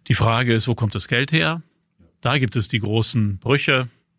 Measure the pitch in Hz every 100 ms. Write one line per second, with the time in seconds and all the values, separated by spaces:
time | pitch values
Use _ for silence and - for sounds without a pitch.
0 | - 123 107 113 123 113 117 113 110 101
1 | - 123 135 160 160 165 - _ _ _
2 | _ _ 120 139 127 120 101 110 101 110
3 | 110 117 104 101 113 143 151 135 123 -
4 | _